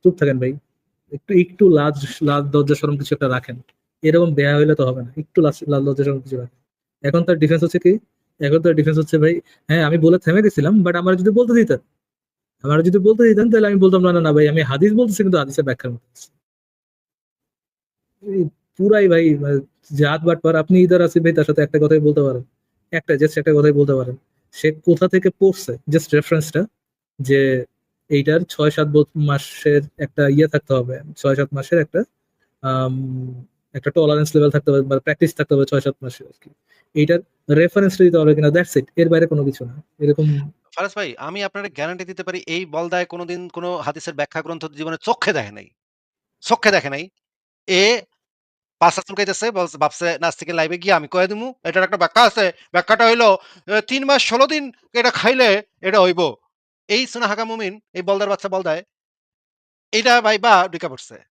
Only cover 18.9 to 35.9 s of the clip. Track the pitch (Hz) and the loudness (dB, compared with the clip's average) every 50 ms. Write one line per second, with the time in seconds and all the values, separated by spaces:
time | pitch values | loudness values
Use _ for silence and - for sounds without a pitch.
18.9 | 214 214 202 185 170 165 170 160 151 143 143 143 143 139 143 _ _ _ _ _ | 4 4 4 4 4 4 4 4 2 2 0 -2 -2 -2 -2 _ _ _ _ _
19.9 | 151 143 147 143 151 160 160 170 170 165 - 165 160 160 156 - 185 185 180 175 | 0 0 2 2 0 0 0 0 -2 0 0 0 2 2 2 4 4 4 6 6
20.9 | 180 175 175 165 - 175 165 170 160 160 151 - 151 160 147 143 - 151 151 147 | 6 4 4 4 2 2 2 2 2 2 0 2 2 0 0 0 0 0 2 4
21.9 | 156 156 151 151 147 151 143 135 127 123 123 _ _ _ _ _ _ _ _ _ | 4 4 4 2 2 2 0 -2 -2 -6 -10 _ _ _ _ _ _ _ _ _
22.9 | - 165 _ - 156 135 151 151 - 156 143 165 151 147 147 151 147 143 143 139 | -6 -6 _ -2 0 2 2 0 0 -2 0 2 2 4 4 4 4 4 2 2
23.9 | 139 131 127 127 127 - _ _ _ _ _ _ _ - - 156 156 156 _ - | 0 -2 -2 -6 -10 -14 _ _ _ _ _ _ _ -4 -4 -4 -4 -2 _ 0
24.9 | 170 165 180 185 - 190 185 190 - _ 196 190 185 - - - 120 - _ - | 2 2 2 0 0 0 0 0 0 _ 0 0 0 0 -8 -12 -12 -12 _ -2
25.9 | 147 160 151 - - 147 147 - 170 160 151 - - 151 190 220 _ _ _ _ | -2 -2 0 0 -2 -2 0 0 -2 -4 -4 -4 -4 -4 -4 -4 _ _ _ _
26.9 | _ _ _ _ _ _ 139 131 139 139 139 135 131 127 123 _ _ _ _ _ | _ _ _ _ _ _ -2 0 0 2 2 0 0 -2 -4 _ _ _ _ _
27.9 | _ _ _ _ 151 143 139 156 151 170 180 - - - 151 151 - - 151 151 | _ _ _ _ -2 0 0 2 0 0 -2 -4 -4 -2 -2 -2 0 -2 -4 2
28.9 | 147 151 147 _ _ 160 151 147 139 139 - - - - - 151 147 143 143 147 | 2 2 2 _ _ -4 -2 -2 -2 -2 -4 -10 -18 -4 -2 0 0 0 0 -2
29.9 | _ - 151 135 _ - 143 139 139 147 160 156 - 147 - _ 135 127 123 123 | _ -10 -10 -8 _ -2 0 2 4 2 2 2 0 -4 -2 _ -4 -2 -2 -6
30.9 | 127 135 143 151 151 - - - 135 131 143 135 - 139 139 - 175 170 151 - | -10 -12 -14 -20 -20 -6 -2 -2 0 0 -2 -4 -4 -10 -4 -2 -2 -2 -2 -2
31.9 | - 170 240 _ _ _ _ _ _ _ _ _ _ _ - 135 131 131 131 131 | -4 -6 -6 _ _ _ _ _ _ _ _ _ _ _ -6 -4 -4 -2 -2 -4
32.9 | 131 131 135 131 131 127 127 127 127 127 127 _ _ _ _ _ _ 139 _ 143 | -4 -6 -8 -8 -10 -10 -10 -12 -14 -18 -20 _ _ _ _ _ _ -6 _ -2
33.9 | - 170 165 151 151 151 151 151 - 156 147 147 139 147 - - 139 139 135 135 | 0 0 2 2 2 0 0 0 2 2 2 4 2 0 0 2 0 0 0 0
34.9 | 135 135 _ - 147 - 175 156 - - 147 _ 151 139 139 - - 139 139 139 | -2 -2 _ -4 -2 0 -2 -2 0 -4 -2 _ 0 0 0 0 -2 -2 -2 -4